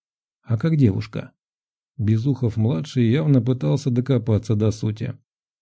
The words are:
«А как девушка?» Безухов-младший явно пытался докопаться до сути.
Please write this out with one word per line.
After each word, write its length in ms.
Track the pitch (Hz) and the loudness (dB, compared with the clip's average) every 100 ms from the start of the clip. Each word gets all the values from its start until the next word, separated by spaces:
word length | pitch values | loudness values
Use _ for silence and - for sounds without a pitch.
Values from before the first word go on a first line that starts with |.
| _ _ _ _ | _ _ _ _
«А 140 | - 113 | -4 -2
как 180 | 165 160 | 0 4
девушка?» 560 | 120 101 107 - - _ _ _ _ _ _ - | 4 2 -4 -10 -12 _ _ _ _ _ _ -4
Безухов-младший 1120 | 104 110 131 127 120 110 110 160 147 127 117 | 0 0 0 -2 -2 0 0 -2 -4 0 2
явно 320 | 139 156 135 | 2 2 2
пытался 480 | 117 131 151 147 143 | 2 -2 0 0 0
докопаться 680 | 123 123 123 107 104 - 107 | -2 0 -2 2 -2 0 0
до 160 | 110 | 0
сути. 460 | 104 110 107 113 - _ _ _ _ | 0 -4 -6 -8 -10 _ _ _ _